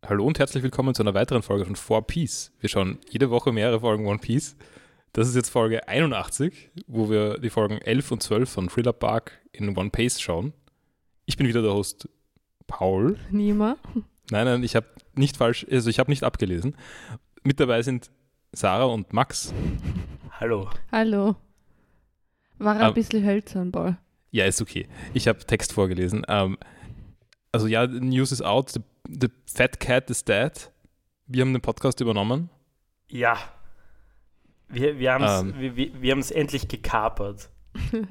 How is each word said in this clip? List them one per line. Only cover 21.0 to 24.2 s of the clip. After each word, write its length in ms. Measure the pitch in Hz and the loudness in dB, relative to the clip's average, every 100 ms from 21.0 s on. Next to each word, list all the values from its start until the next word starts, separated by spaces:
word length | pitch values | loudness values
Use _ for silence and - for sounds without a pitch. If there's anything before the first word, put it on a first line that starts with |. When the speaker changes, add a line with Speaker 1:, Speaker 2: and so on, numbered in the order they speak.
| 220 202 202 202 _ _ _ _ _ _ _ _ _ _ _ _ | 2 2 2 0 _ _ _ _ _ _ _ _ _ _ _ _
Speaker 2:
War 180 | 208 214 | 0 4
ein 80 | 220 | 4
Speaker 1:
Ähm, 40 | |
Speaker 2:
bisschen 300 | 214 220 220 | 4 0 2
hölzern, 480 | 202 202 202 190 180 | 2 0 -2 -6 -4
Paul. 260 | 175 170 175 _ _ | -2 -2 -4 _ _